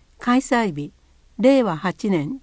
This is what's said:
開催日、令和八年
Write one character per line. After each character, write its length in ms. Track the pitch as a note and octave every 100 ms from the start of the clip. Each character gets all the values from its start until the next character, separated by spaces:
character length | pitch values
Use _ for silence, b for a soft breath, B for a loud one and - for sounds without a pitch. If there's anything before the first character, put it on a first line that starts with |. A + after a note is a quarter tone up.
| _ _
開 240 | - B3
催 320 | - A#3+ G#3+
日、 180 | D3 D3 - _ _ _ -
令 260 | A#3+ C#4
和 140 | A3+ D#3
八 320 | F#3 - G#3+
年 320 | F3+ C#3+ C4+